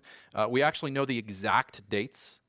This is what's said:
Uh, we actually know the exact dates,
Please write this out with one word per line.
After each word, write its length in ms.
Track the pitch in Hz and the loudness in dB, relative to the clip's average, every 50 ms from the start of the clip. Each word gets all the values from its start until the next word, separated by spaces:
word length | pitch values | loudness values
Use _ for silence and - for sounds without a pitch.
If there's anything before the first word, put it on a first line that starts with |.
| - - - - - - - | -12 -18 -20 -20 -18 -6 -2
Uh, 100 | 101 107 | 0 0
we 140 | 110 123 131 | 2 4 4
actually 300 | 143 151 160 - - 143 | 4 4 2 0 -4 -4
know 120 | 135 139 139 | -2 -2 0
the 140 | 135 127 | 0 -2
exact 720 | 117 107 107 101 95 98 107 98 123 131 - - - 98 98 | -2 -4 -6 -6 -4 0 2 4 4 2 0 -4 -18 -8 -2
dates, 500 | 107 101 110 135 - - - - - - _ | -2 -2 -2 -2 -6 -10 -10 -10 -12 -16 _